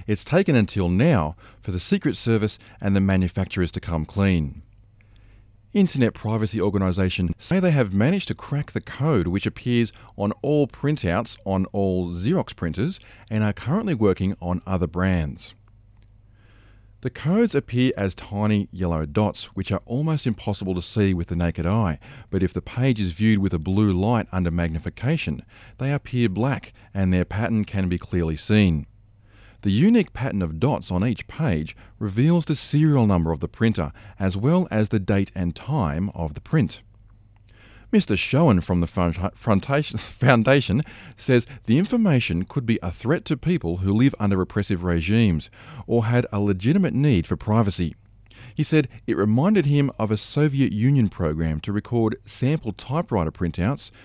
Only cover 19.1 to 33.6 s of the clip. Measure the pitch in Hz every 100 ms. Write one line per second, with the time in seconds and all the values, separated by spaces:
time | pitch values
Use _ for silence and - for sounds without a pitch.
19.1 | 87 107 - - - - 95 - 123 160
20.1 | 156 127 104 - 101 95 90 - 110 98
21.1 | 90 85 85 85 85 85 110 98 71 -
22.1 | - - 95 90 90 - - 131 110 95
23.1 | 82 110 104 95 85 82 98 107 90 104
24.1 | 117 - 92 87 85 85 80 85 - 123
25.1 | 160 - - - - - - 135 143 -
26.1 | 123 117 92 131 131 - - - 98 95
27.1 | 90 87 92 117 110 101 98 92 87 -
28.1 | 90 80 78 - 107 98 78 - _ _
29.1 | _ _ - - - 101 101 196 240 -
30.1 | - 131 101 85 80 139 113 - 90 117
31.1 | 101 - - 160 80 78 - - - 107
32.1 | 101 151 170 156 151 - 147 156 139 110
33.1 | 90 80 78 78 -